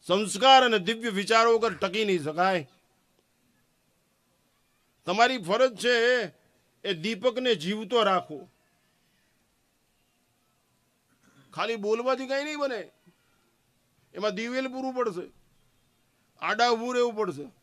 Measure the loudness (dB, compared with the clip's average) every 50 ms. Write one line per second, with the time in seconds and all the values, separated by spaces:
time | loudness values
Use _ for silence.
0 | _ 0 0 0 0 -2 -4 2 6 8 8 8 8 6 2 0 0 -2 -4 -4
1 | -4 -4 -4 -4 0 2 4 4 6 6 4 2 2 -2 -2 -2 -6 -4 -2 -2
2 | 0 0 0 -2 -2 -4 -2 0 0 0 0 -2 -4 -6 _ _ _ _ _ _
3 | _ _ _ _ _ _ _ _ _ _ _ _ _ _ _ _ _ _ _ _
4 | _ _ _ _ _ _ _ _ _ _ _ _ _ _ _ _ _ _ _ _
5 | _ -6 2 2 2 2 2 -2 -2 -2 2 2 2 2 2 0 0 0 2 4
6 | 4 2 2 2 0 -4 -8 _ _ _ _ _ _ _ _ _ _ -6 -6 -4
7 | -4 -6 -6 -2 -2 -2 -2 0 -2 -2 -2 -2 -2 -6 -6 -6 -6 -2 0 2
8 | 2 2 2 0 -2 -6 -14 -16 -16 -18 _ _ _ _ _ _ _ _ _ _
9 | _ _ _ _ _ _ _ _ _ _ _ _ _ _ _ _ _ _ _ _
10 | _ _ _ _ _ _ _ _ _ _ _ _ _ _ _ _ _ _ _ _
11 | _ _ _ _ _ _ _ _ _ _ -6 -4 -2 -2 -2 -4 0 -2 -2 0
12 | 0 -2 -2 -2 -2 -4 -4 -4 -4 -4 -6 -4 -4 -4 -4 -6 -10 -14 _ _
13 | _ _ _ _ _ _ _ _ _ _ _ _ _ _ _ _ _ _ _ _
14 | _ _ _ -4 -4 -4 -4 -4 -6 -6 -4 -4 -6 -6 -6 -6 -6 -6 -2 -2
15 | -2 -2 -4 -8 -12 -12 _ _ _ _ _ _ _ _ _ _ _ _ _ _
16 | _ _ _ _ _ _ _ _ -4 -4 0 2 4 2 2 0 -2 -4 0 0
17 | 0 0 0 -4 -4 -4 -4 -10 -12 -16 _ _